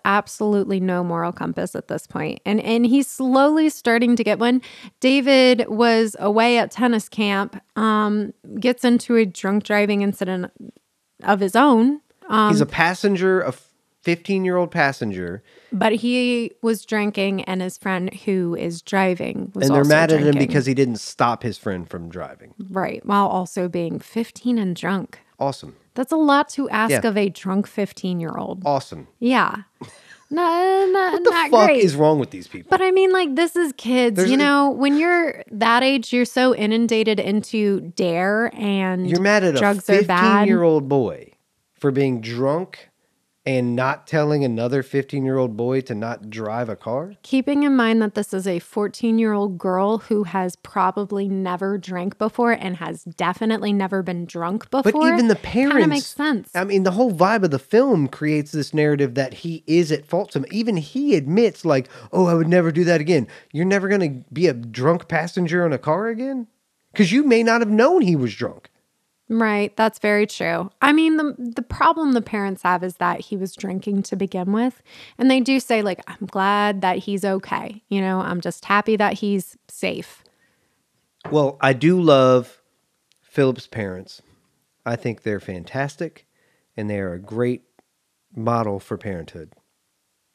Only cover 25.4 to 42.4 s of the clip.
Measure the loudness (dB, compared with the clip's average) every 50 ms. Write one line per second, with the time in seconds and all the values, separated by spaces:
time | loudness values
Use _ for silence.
25.4 | -4 -4 -4 -6 -12 -20 -20 _ _ _ -8 -6 -4 -2 0 2 4 4 4 2
26.4 | 2 0 -4 -8 -6 -4 -2 -2 0 2 0 2 0 0 0 0 -2 -2 -4 -6
27.4 | -6 -4 -2 -2 -2 -4 -4 -6 -6 -6 -6 -8 -8 -6 -6 -4 -6 -6 -6 -8
28.4 | -8 -8 -8 -6 -2 0 0 -2 -2 -6 -16 -18 -18 -18 _ -4 0 0 2 2
29.4 | 2 0 -2 -6 -12 _ _ -20 -20 -20 -20 -20 -20 -20 -20 -20 _ -6 -4 0
30.4 | 0 0 2 2 2 2 2 2 2 2 2 2 0 0 0 2 2 2 2 2
31.4 | 2 4 6 6 6 6 6 4 4 2 4 4 4 4 4 4 0 -4 -6 -14
32.4 | -14 -14 -16 -10 -4 0 2 2 2 4 4 4 4 4 4 2 0 0 0 0
33.4 | 0 0 0 -2 -2 -2 -4 -6 -4 -2 0 2 2 2 2 2 2 4 4 4
34.4 | 4 4 4 4 2 2 0 0 0 2 2 2 2 2 2 2 0 0 -4 -8
35.4 | -14 -10 -4 0 2 2 4 4 4 2 2 0 -2 -2 0 0 0 0 0 2
36.4 | 2 2 2 2 0 0 2 2 2 2 2 2 2 2 0 0 0 -2 -2 -2
37.4 | -2 -2 -2 0 0 2 0 -2 -4 -8 -6 -4 -2 -2 0 0 0 0 0 0
38.4 | -2 -4 -4 -4 -4 -2 -2 0 -2 -2 -2 -2 -2 0 0 2 2 4 4 4
39.4 | 4 2 2 2 2 2 0 0 0 2 4 4 4 4 2 4 4 4 4 4
40.4 | 4 4 4 4 4 4 2 2 0 2 0 0 0 0 -4 -8 -16 -20 _ _
41.4 | _ _ _ _ _ _ _ _ -2 0 0 2 0 0 -2 -4 -6 -8 -6 -4